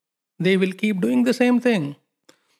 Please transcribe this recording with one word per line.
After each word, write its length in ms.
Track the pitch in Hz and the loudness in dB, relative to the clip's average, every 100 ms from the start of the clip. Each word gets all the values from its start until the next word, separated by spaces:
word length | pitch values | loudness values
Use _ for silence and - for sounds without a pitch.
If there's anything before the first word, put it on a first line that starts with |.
| _ _ _ - | _ _ _ -4
they 180 | 175 190 | 0 2
will 160 | 185 | 0
keep 280 | 185 214 185 | -2 -4 -2
doing 240 | 220 247 | 0 0
the 100 | 247 | 0
same 260 | 247 247 240 | 2 2 2
thing. 360 | 247 208 143 147 _ _ _ _ _ _ | 0 -2 -4 -10 _ _ _ _ _ _